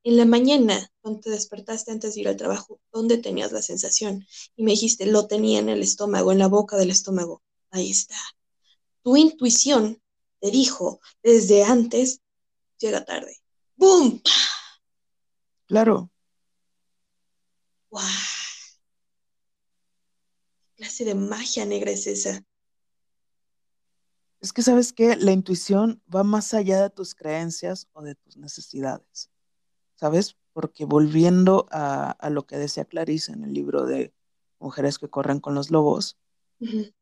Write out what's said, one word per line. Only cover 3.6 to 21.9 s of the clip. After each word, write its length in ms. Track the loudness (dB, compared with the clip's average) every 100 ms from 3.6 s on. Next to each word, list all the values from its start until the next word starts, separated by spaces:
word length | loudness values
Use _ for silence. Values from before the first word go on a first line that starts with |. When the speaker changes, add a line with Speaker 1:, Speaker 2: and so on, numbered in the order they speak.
Speaker 1:
sensación? 640 | -8 -6 -4 -2 -4 -8 -12 -20 -20 -4
Y 80 |
me 80 | 0
dijiste, 340 | 2 0 -2 2
"Lo 200 | 2 2
tenía 340 | -2 0 0
en 80 | 0
el 140 | -2
estómago, 500 | -2 -2 -2 0 2
en 60 | 4
la 100 | 4
boca 280 | 2 0 0
del 140 | 0
estómago". 520 | 0 -2 -6 -6 -10 _ _ _
Ahí 200 | -6 -4
está. 260 | -4 -6 -12 -16 -18 _ _ _ _ _ _
Tu 140 | 2 6
intuición 840 | 6 4 0 2 2 2 0 -6 _ _ _ -8
te 100 | -2
dijo 500 | 0 0 -2 -8 -8 _ _
desde 420 | 6 6 8 6
antes, 560 | 6 4 2 0 -2 -4 _ _ _ _ _ -8
"Llega 260 | -4 -4
tarde". 340 | -6 -12 -12 -20 _ _ _ 4
¡Bum! 440 | 6 8 6 2 0 0 0 -6 -14 _ _ _ _ _ _ _ _ _ -2
Speaker 2:
Claro. 440 | 2 2 2 -4 _ _ _ _ _ _ _ _ _ _ _ _ _ _ _ _ _ _
Speaker 1:
¡Guau! 400 | -10 -6 -6 -6 -10 -12 -16 -20 _ _ _ _ _ _ _ _ _ _ _ _ _ _ _ _ _ _ _ _ _
¿Qué 80 |
clase 200 | -14 -8
de 120 | -6 -4
magia 500 | -6 -6 -8 -6 -6
negra 240 | -6 -6